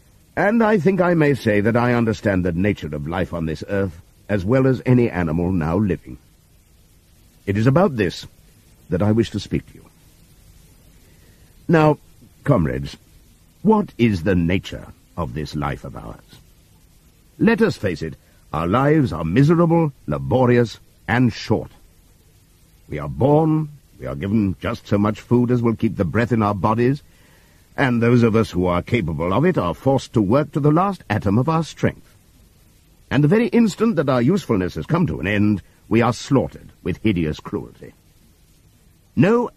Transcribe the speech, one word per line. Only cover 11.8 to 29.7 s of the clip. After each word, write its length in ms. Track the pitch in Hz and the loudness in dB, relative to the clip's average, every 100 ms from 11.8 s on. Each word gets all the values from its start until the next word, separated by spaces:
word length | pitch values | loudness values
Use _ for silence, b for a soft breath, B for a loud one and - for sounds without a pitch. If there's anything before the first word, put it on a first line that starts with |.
| 156 143 - - - _ | 4 2 -6 -20 -20 _
comrades, 520 | - 120 73 65 69 - _ - _ _ _ _ | 0 2 2 -4 -8 -14 _ -20 _ _ _ _
what 300 | 190 214 - - | 2 2 0 0
is 240 | 117 92 | 0 0
the 120 | 87 | 0
nature 520 | 90 85 95 - 52 - - _ - | 0 0 -2 -4 -14 -16 -20 _ -10
of 180 | 76 | -8
this 200 | 69 73 | -8 -8
life 300 | 73 71 65 | -6 -6 -8
of 120 | 69 58 | -12 -16
ours? 440 | 55 - - - - _ _ _ _ _ _ _ _ - | -16 -18 -20 -20 -20 _ _ _ _ _ _ _ _ -2
Let 220 | 208 233 | 0 2
us 160 | 240 - | 0 0
face 260 | 101 80 | -6 -6
it, 140 | 80 - b b b | -8 -12 b b b
our 140 | 78 85 | -6 0
lives 460 | 117 143 156 113 | 0 2 2 0
are 120 | 78 | -2
miserable, 680 | 82 107 143 170 170 170 156 - - | -2 2 4 4 2 2 0 -4 -6
laborious, 720 | 143 135 127 123 120 117 - - _ - | -6 -2 2 4 4 2 -4 -20 _ -2
and 260 | 120 123 | 0 0
short. 380 | - - 98 - - _ _ _ _ _ _ _ _ _ _ - | -2 -2 -4 -4 -16 _ _ _ _ _ _ _ _ _ _ -14
We 100 | 73 | -12
are 100 | 73 | -10
born, 600 | 67 139 151 160 156 151 147 _ - | -2 2 4 2 0 -4 -10 _ -16
we 80 | 127 | -12
are 100 | 127 | -8
given 400 | 98 110 98 87 | -2 0 0 -2
just 280 | 98 117 - | -6 -8 -2
so 100 | 104 | 0
much 220 | 104 104 | 0 -2
food 300 | - 123 120 | 0 0 2
as 100 | 123 | 0
will 160 | 117 107 | 0 -2
keep 200 | 113 85 | -4 -2
the 80 | |
breath 280 | 117 107 117 | -2 0 0
in 100 | 113 | 0
our 120 | 104 | 0
bodies, 480 | 101 107 110 120 147 b b b b b b b - | 0 0 2 0 0 b b b b b b b -4
and 260 | 135 120 | 0 2
those 200 | 117 123 | 4 4
of 120 | 117 | 4
us 160 | 110 104 | 2 0
who 160 | 90 90 | -2 0
are 160 | 87 | -2
capable 500 | - 123 85 76 87 | 0 -2 -2 -4 -2
of 120 | 101 | 0
it 120 | 180 156 | 0 0
are 180 | 87 | -2